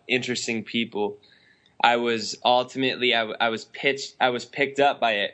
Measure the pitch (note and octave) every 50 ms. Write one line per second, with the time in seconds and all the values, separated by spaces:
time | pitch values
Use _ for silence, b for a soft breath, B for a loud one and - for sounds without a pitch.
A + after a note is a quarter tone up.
0 | _ - B2 B2+ B2 B2 A#2+ - - A#2+ A2+ A2 G#2 - - A#2 A2+ - - G2+
1 | G#2 G2+ G#2 - b b b b b b b b b b b b - A#2+ A#2+ A#2+
2 | A#2+ A#2+ A2+ A2 G#2 - - - - A#2+ B2 B2+ B2 B2 - C3+ C3+ B2+ - -
3 | B2 A#2+ A2+ A#2 A2+ A2 - - A#2 A#2 A2+ G#2+ - - - - - C#3 C3+ C3+
4 | - - - - B2+ B2+ B2 A#2+ - - - D3 E3 G3 - - C#3+ C#3+ - -
5 | A#2+ A#2 G#2+ G2+ G2+ -